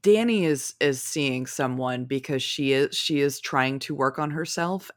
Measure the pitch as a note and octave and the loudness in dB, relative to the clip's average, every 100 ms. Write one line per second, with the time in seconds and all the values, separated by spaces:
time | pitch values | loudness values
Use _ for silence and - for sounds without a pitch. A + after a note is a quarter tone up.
0 | G3+ G#3+ A#3 A3 E3 C#3+ - - D3 C3 | 4 4 4 2 2 0 -2 0 0 0
1 | - D#3+ C#3 B2+ B2+ - C3 B2+ B2+ B2 | -4 -2 -2 -2 -4 -4 -2 -2 -2 -4
2 | B2+ C3+ C3 C3+ - - C3+ C3+ C#3 - | -2 -4 -2 -2 -2 -2 2 4 2 0
3 | - D3 C#3+ C3+ - C#3 C3 C3+ - C#3 | 0 2 2 0 -2 0 0 -2 -6 0
4 | C3+ C3+ D3+ D3+ E3 - E3+ F#3+ - | 0 0 -4 -4 -4 -2 -2 -2 -8